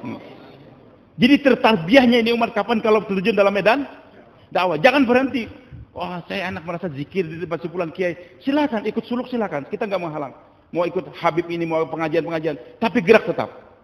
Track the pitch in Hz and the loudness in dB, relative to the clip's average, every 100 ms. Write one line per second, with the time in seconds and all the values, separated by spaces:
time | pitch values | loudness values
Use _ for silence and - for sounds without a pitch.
0 | 123 - - - - - - - - - | -14 -14 -16 -20 -20 -20 -20 -20 -20 -20
1 | _ - 233 277 277 240 226 220 160 262 | _ 0 4 4 4 4 4 2 4 4
2 | 247 240 226 233 233 226 202 226 220 214 | 6 4 2 0 0 -2 -2 0 2 2
3 | - 196 190 208 196 202 190 262 269 - | 2 -2 2 4 4 4 2 2 0 -12
4 | - - - _ - 185 180 156 170 247 | -20 -20 -20 _ -6 -2 0 4 4 6
5 | 226 247 269 269 220 - - - - - | 4 2 2 -4 -8 -12 -20 -20 -18 -12
6 | 175 180 - 190 180 190 165 170 190 135 | -10 -10 -8 -8 -6 -8 -8 -8 -6 -8
7 | 143 185 165 160 175 160 165 175 170 147 | -6 -4 -4 -6 -8 -6 -6 -6 -6 -4
8 | 180 170 - - - 285 285 226 202 220 | -4 -4 -12 -12 -2 0 0 -2 -4 -4
9 | - 240 247 240 202 156 135 202 226 190 | -4 -4 -4 -4 -4 -6 -6 -6 -4 -4
10 | 170 151 139 - - _ _ 156 175 185 | -4 -8 -10 -12 -20 _ _ -4 -2 -4
11 | 147 - 170 165 170 175 165 160 160 160 | -8 -4 -2 0 -2 -4 -2 -2 -2 -4
12 | 160 165 160 165 160 143 - - 226 240 | -2 -2 -2 -2 -4 -6 -10 -4 -2 2
13 | 175 214 202 160 107 - - _ | 6 6 4 -4 -6 -8 -20 _